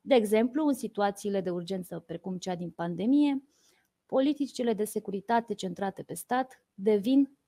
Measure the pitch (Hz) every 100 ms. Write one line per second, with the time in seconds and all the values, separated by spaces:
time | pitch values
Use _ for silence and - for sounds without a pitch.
0 | 196 240 208 214 247 262 302 269 214 -
1 | 202 202 208 196 180 175 175 190 175 170
2 | _ 165 190 185 - 175 175 - 175 170
3 | 214 285 294 269 _ _ _ _ _ _
4 | _ 262 269 285 277 - 233 208 214 214
5 | 208 196 - 233 - 202 185 175 196 -
6 | - 170 - 254 254 - _ - 196 208
7 | 202 277 269 _